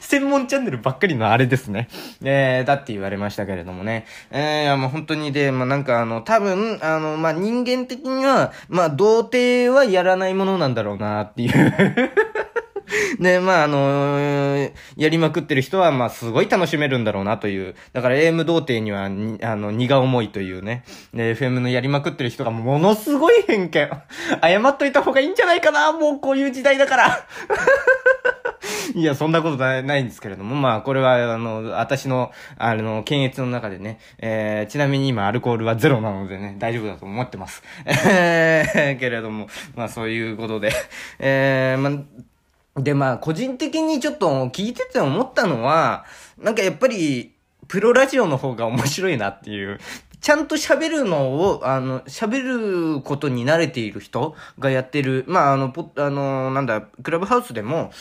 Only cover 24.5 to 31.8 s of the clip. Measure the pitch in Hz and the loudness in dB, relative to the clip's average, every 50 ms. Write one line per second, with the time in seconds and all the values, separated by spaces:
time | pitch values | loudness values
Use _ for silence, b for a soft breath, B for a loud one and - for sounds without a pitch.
24.5 | 185 208 226 277 277 - 294 285 - 285 - - 247 269 269 320 381 - 466 359 | 4 6 4 4 2 4 0 2 2 2 2 4 2 2 2 2 2 2 4 4
25.5 | 339 - - 302 302 294 302 311 311 330 311 294 285 277 - 269 269 269 277 277 | 4 4 4 2 4 4 4 2 2 2 2 0 0 0 0 0 0 2 2 0
26.5 | 247 262 247 277 269 269 277 277 262 247 208 - - - - - - - - - | -2 0 2 2 4 4 4 4 6 4 4 4 4 0 -6 -12 -16 -14 -4 -4
27.5 | - - - 494 554 554 - 494 539 523 - 508 523 - - - - - - - | -2 2 4 4 4 4 6 4 2 4 4 2 2 4 2 -2 -2 -2 -4 -8
28.5 | - - - 415 415 415 392 339 247 175 160 151 135 - 147 160 165 165 156 165 | -8 -8 -10 -8 -8 -8 -6 -6 -2 0 0 0 2 0 0 2 2 2 2 0
29.5 | 147 127 131 131 131 131 131 135 147 139 131 110 - - - 110 95 95 98 107 | -2 0 0 0 0 -2 -2 -2 -2 -2 -2 -2 -8 -10 -12 -12 -12 -10 -8 -6
30.5 | 135 147 135 127 113 - - 135 135 135 131 127 127 123 120 117 113 113 117 113 | -4 0 0 0 0 0 -2 -2 0 2 4 4 4 4 2 0 -2 -2 -4 -6
31.5 | 110 110 110 113 87 98 | -6 -6 -6 -6 -4 -4